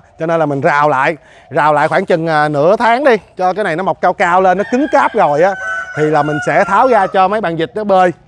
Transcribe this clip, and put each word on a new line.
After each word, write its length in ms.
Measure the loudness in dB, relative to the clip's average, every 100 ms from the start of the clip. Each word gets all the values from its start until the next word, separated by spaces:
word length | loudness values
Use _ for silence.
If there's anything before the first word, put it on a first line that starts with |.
| _ -10
cho 60 | -4
nên 140 | -2
là 60 | 0
mình 160 | -2
rào 280 | 0 2 2
lại, 280 | 2 0 -2 _ -20 -8
rào 240 | -2 2
lại 140 | 2 0
khoảng 180 | 0 0
chừng, 220 | -2 0
à, 220 | 0 0
nửa 260 | 2 2 2
tháng 280 | 2 2
đi, 140 | 2 0 -2 -4
cho 160 | -4
cái 100 | -2
này 120 | -4 -4
nó 80 |
mọc 180 | -4 -2
cao 120 | -2
cao 280 | 0 0 2
lên, 160 | 2 2
nó 60 | 0
cứng 160 | -2 0
cáp 220 | 0 0
rồi 300 | 0 0 2
á, 100 | 0 0 -6 -8 -8 -4
thì 60 |
là 200 | -2 0
mình 140 | -2 -4 -2
sẽ 160 | 0
tháo 240 | 2 2 2
ra 200 | 2 0
cho 200 | 0 0
mấy 140 | 0
bạn 140 | -4 -6
vịt 160 | -6 -6
nó 80 |
bơi. 280 | 0 0 0 -4